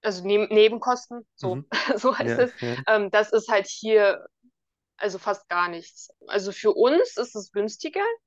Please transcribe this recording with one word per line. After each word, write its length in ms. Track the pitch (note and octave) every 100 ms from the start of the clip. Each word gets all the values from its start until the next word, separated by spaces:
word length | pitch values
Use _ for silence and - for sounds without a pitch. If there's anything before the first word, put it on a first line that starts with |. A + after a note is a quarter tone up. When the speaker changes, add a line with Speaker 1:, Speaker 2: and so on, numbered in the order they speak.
Speaker 1:
also 220 | - F#3
Neb-, 280 | F#3 G#3 G#3
Nebenkosten, 760 | G#3+ A3 A3+ - B3 - A#3+ A3 _
so, 200 | F#3 C#3+
Speaker 2:
Mhm. 100 | D3
Speaker 1:
<laughs> 260 | - - A3
so 200 | B3+ -
heißt 200 | A#2 A#2
Speaker 2:
Ja, 80 | B3
Speaker 1:
es. 80 | -
Speaker 2:
ja. 140 | A#2+ B2 C3+
Speaker 1:
Ähm, 240 | G#3+ G3+
das 200 | G#3 G#3+
ist 180 | A3+ G#3+
halt 180 | G#3+ G3
hier, 580 | - A3 G#3+ G3+ - - _ _ _ _ _ _ _
also 200 | G3+ F#3
fast 320 | - G3 _
gar 200 | F3 F3
nichts. 400 | E3+ E3 - - - -
Also 240 | G#3 F#3+
für 200 | F#3+ G#3+
uns 460 | - A#3+ D#4+ B4 -
ist 180 | A#3+ G#3+
es 160 | G3
günstiger 540 | G#3 G#3 - D#4+ F#4+ G4+ A#4